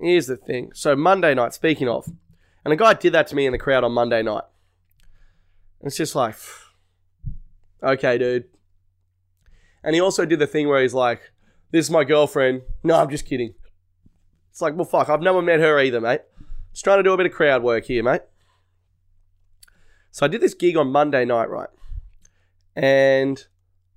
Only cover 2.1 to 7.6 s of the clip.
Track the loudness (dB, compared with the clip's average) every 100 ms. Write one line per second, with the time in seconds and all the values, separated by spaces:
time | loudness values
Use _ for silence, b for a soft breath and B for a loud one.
2.1 | -18 _ _ _ _ -4 2 4 4 2
3.1 | 2 0 0 -2 -2 0 0 0 0 0
4.1 | 0 -2 -6 -10 _ _ _ _ _ -20
5.1 | -20 -20 _ _ _ _ _ -10 -6 -4
6.1 | -2 -4 -6 -20 -20 -20 _ _ _ _
7.1 | _ -12 -12 -14 -20